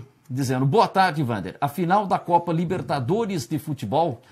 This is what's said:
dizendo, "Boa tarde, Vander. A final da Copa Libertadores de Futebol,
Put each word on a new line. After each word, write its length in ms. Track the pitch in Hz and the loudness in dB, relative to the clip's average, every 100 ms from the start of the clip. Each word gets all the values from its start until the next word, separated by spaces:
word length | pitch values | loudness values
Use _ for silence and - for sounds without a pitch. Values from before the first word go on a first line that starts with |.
| - _ - | -6 _ -10
dizendo, 340 | 127 131 127 | -4 -2 0
"Boa 240 | 139 202 185 | 2 4 4
tarde, 340 | 190 185 156 | 4 2 2
Vander. 360 | 123 107 90 - | -2 -2 -6 -4
A 80 | 143 | -4
final 380 | - 170 202 190 | -2 2 2 2
da 120 | 190 | -2
Copa 320 | - 175 175 | 2 0 2
Libertadores 960 | 165 175 185 139 147 120 208 226 185 - | -2 -2 -4 -4 -4 0 0 0 -4 -4
de 120 | 151 | -6
Futebol, 640 | - 143 104 139 165 113 _ | -4 -8 -2 0 0 -2 _